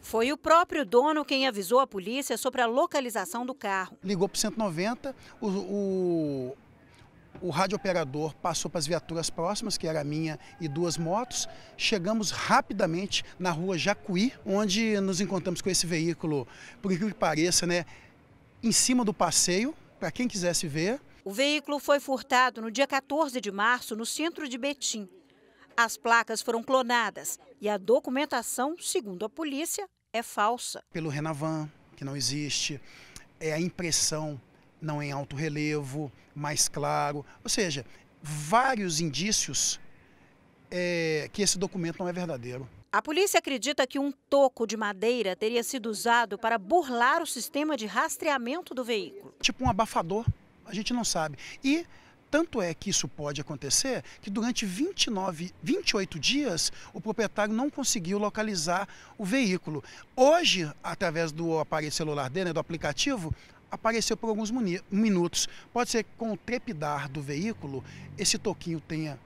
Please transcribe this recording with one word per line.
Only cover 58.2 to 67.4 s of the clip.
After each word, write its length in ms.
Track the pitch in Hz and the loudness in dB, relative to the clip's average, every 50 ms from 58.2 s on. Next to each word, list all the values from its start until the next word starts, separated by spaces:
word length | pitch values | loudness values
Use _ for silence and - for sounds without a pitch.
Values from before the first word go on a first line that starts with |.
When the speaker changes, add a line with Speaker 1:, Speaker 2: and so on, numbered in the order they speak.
| 208 208 - 214 214 220 208 180 151 165 175 185 202 - - - - - - | 0 -2 -2 -2 -4 -2 -2 -2 0 0 0 0 -2 -4 -10 -20 -20 -20 -12
Speaker 2:
o 80 | - 220 | -8 -4
veículo. 600 | 180 208 269 262 202 185 175 - - 156 143 - - - - - - - | 0 2 2 4 4 2 0 -2 -4 -8 -8 -8 -10 -18 -20 -20 -14 2
Hoje, 520 | - 254 277 311 349 349 - - 190 165 151 143 - - | 6 8 8 8 8 6 4 2 2 0 -4 -6 -8 -8
através 480 | 175 170 - 202 175 156 160 165 160 | -8 -4 0 -2 0 0 0 -2 -2
do 280 | 147 156 170 165 160 156 | -2 -4 -2 0 0 0
aparelho 340 | 151 - - 156 151 151 - | 0 0 -2 -2 -2 -2 -2
celular 360 | - 170 156 147 143 139 131 | -2 -2 -2 -2 -2 -4 -4
dele, 180 | 131 175 190 | -2 -2 -2
né, 60 | 180 160 | -2 -2
do 60 | 156 | -2
aplicativo, 760 | 151 - 165 156 - 156 143 - - 285 277 233 170 160 - - - - - - - - | -4 -4 -6 -4 -4 -4 -2 0 0 0 0 -2 -2 -4 -6 -8 -10 -20 -20 -20 -14 -12
apareceu 460 | - - - 226 226 233 208 - 226 | -12 -2 0 2 2 2 2 0 -2
por 120 | - - 226 | -2 0 -2
alguns 220 | 220 208 220 202 | -2 0 -2 -2
muni-, 320 | 226 262 240 190 170 185 - - | -2 0 0 0 -2 -2 -4 -2
minutos. 580 | 202 190 226 226 202 180 175 170 - - - - - - - - _ | 2 2 4 4 4 4 2 2 2 0 -2 -2 -4 -12 -20 -6 _
Pode 180 | 233 240 233 | -2 -2 2
ser 120 | - 233 202 | 0 -2 -2
que 80 | - - | -2 -8
com 160 | - 226 226 208 | -8 -6 -4 -4
o 40 | |
trepidar 720 | 170 - - 226 254 - - 214 151 151 147 147 143 139 143 | -6 -4 -4 -4 -4 -4 -6 -8 -4 -4 -2 -2 -4 -4 -6
do 140 | 135 156 143 | -8 -8 -6
veículo, 640 | 135 147 143 | -6 -4 -4